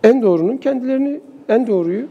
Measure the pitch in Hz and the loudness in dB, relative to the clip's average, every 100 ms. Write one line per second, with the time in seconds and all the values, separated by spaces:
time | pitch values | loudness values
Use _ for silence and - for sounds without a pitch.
0 | 220 262 214 175 175 262 269 262 254 262 | 4 4 2 2 0 -2 -4 -4 -4 -2
1 | 285 294 - - - 226 233 190 170 196 | -4 -6 -14 -16 -2 -2 0 -2 -2 -4
2 | 277 | -8